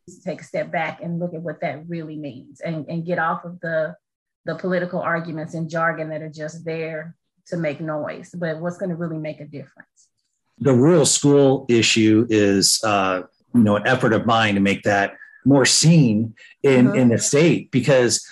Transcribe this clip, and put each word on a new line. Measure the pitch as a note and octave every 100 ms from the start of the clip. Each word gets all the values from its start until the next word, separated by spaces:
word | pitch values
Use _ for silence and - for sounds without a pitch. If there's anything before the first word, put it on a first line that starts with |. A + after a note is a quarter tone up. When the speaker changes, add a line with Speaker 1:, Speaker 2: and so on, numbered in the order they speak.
| -
Speaker 1:
to | F3+
take | F3+ D3+
a |
step | - - D#3+
back | E3+ D#3 -
and | E3+ E3+
look | F3
at | D#3+
what | E3 D#3
that | E3 C3+ E3+
really | E3+ D#3 D3+
means | D3 A2+ - -
and, | E3+ D#3+ C#3
and | E3+ E3
get | E3+
off | D#3+ F3+ F3
of | F3+
the, | E3 D#3+ D#3 F3 _ _ _ _ -
the | D#3
political | F#3+ F3+ F3+ F3+
arguments | - E3+ E3+ D#3 D3+
and | E3 D#3+
jargon | E3 E3 D#3+ D#3
that | D#3
are | D#3
just | D3+ D#3 E3 E3
there | D#3+ D#3+ D#3 E3+ - _ _ _
to | F3
make | D#3 C#3+
noise, | D#3+ D3+ D3 - - F3
but | E3+ D#3
what's | F3 F3
gonna | F#3+ E3
really | E3+ D#3+
make | D#3 D3
a | D3
difference. | C#3+ - _ _ _ _ _ _ _ _ -
Speaker 2:
The | C3
rural | B2 C#3+ F3 C3
school | - C#3+ C#3+ C#3 B2 -
issue | A#2 A2 A2+ A2 A2 A#2
is, | G#2+ G2+ G2 F#2+ -
uh, | A2 G2+ F#2+ F#2 F2+ _ _ A#2+
you |
know, | G#2+ G#2
an | G#2+
effort | B2+ C3
of | G#2+ A2
mine | A2+ A2 G2+
to |
make | G2 F#2+
that | A2 G2+ G2 - - _ B2+
more | C#3 A#2+
seen | - D#3 E3+ B2 G#2 A2+ - - _
in, | - B2+ B2
Speaker 1:
Mm-hmm. | G#2
Speaker 2:
in | B2
the | A2
state, | - C#3+ E3 G#2 -
because | C3+ B2 C3 A#2+ G#2+ -